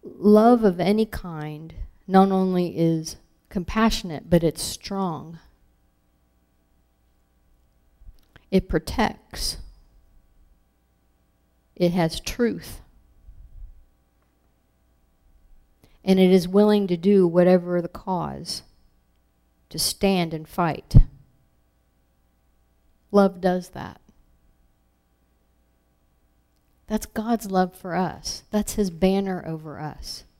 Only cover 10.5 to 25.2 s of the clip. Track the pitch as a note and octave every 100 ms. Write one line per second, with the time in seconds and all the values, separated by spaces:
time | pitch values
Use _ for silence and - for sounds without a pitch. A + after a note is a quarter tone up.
10.5 | _ _ _ _ _ _ _ _ _ _
11.5 | _ _ - F3 F3+ E3 - - - A#3
12.5 | F3+ - - - _ _ _ - - -
13.5 | - - - _ _ _ _ _ _ _
14.5 | _ _ _ _ _ _ _ _ _ _
15.5 | - _ _ _ _ - F#3+ F#3 F#3 F3
16.5 | G3 G#3 G#3 G3 F3 F#3 G3+ F3+ E3+ F3+
17.5 | F3+ F3 F3 E3+ - - F3+ D3+ C#3 E3+
18.5 | - - _ _ _ _ _ _ _ _
19.5 | _ _ D#3+ - - G3 F#3+ E3+ D#3+ D#3+
20.5 | - E3 - - - - - _ _ _
21.5 | _ _ _ _ _ _ _ _ _ _
22.5 | _ _ _ _ _ _ G3+ G3 F#3 F3+
23.5 | F3+ F3+ - - - _ _ _ _ _
24.5 | _ _ _ _ _ _ _